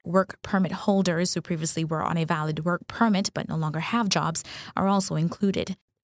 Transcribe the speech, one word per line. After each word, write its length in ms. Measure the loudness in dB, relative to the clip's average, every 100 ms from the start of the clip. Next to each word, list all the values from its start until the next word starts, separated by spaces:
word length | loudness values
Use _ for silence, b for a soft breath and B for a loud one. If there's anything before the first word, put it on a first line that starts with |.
| -2
Work 360 | 0 0 -4
permit 280 | -4 0 0
holders 640 | -2 0 2 2 2 0
who 80 | 0
previously 420 | -2 -4 -2 -2
were 200 | -2 -2
on 140 | -2 0
a 80 | 0
valid 380 | 0 0 -2
work 240 | 0 -2 -2
permit 440 | 2 4 4 2
but 160 | -2 -4
no 60 | -2
longer 240 | -2 -2
have 280 | -2 0 2
jobs 360 | 2 0 0 -4 B B B
are 120 | 2
also 280 | 2 2 0
included. 600 | -2 0 0 0 -4 -6 _ _